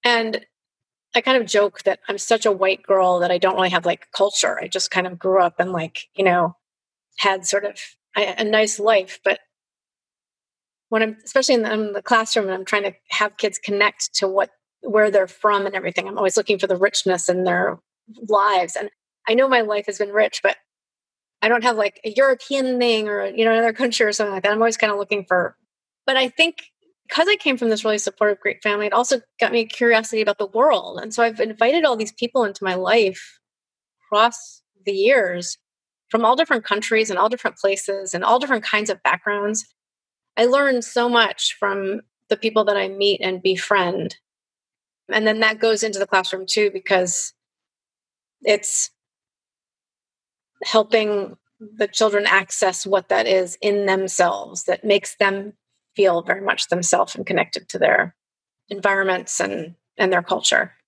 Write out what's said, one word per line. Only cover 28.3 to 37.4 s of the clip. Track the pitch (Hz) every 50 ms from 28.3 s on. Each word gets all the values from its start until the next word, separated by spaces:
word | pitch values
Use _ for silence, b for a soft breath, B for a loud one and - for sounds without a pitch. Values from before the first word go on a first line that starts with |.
| 202 -
great | - 208 - - -
family, | 214 208 208 208
it | 208
also | 196 220 247 - 277 240 _ _ _ -
got | 233 -
me | - 233
a | 220
curiosity | 220 - - 247 233 233 220 220 - - 220
about | 214 208 202 _
the | 214 196
world. | - 220 262 311 262 180 - 90 - -
And | - 220 220
so | -
I've | 233 233 220 220
invited | 247 226 220 - 226 240 285 349 311
all | 294 247
these | 220 220 214
people | - - 240 233 _ 262
into | 233 202 196 - 196
my | 190 180
life | 180 185 180 214 233 214 190 185 - - - _ _ _ _ _ _ _ _ _ _ _ _ _ _
across | _ _ 208 208 220 240 233 - - - - _ _ _ _ 196 190
the | 202
years | 202 196 196 233 277 254 208 180 180 175 175 - - _ _ _ _ _ _ _ _ _ _ _
from | - 226 233
all | 220 262
different | 262 330 - 302 233 220
countries | - 202 208 208 - 226 220 220 214
and | 190
all | 180 190 220
different | 240 240